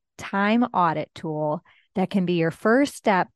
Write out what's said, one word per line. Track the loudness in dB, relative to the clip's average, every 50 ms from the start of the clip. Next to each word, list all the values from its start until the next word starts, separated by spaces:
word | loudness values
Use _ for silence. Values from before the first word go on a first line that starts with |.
| _ _ _
time | -18 -12 -6 -2 -2 0 2 2 2 0 0 0
audit | 0 0 2 0 -2 -6 -8 _
tool | -10 -8 -6 -4 -4 -2 -2 -4 -4 -8 _ _ _ _ _ _
that | -2 -2 0
can | 0 0 0
be | 0 0
your | 0 0 0
first | -2 0 0 2 4 4 2 0 -2
step | -2 0 2 2 2 0 -2 _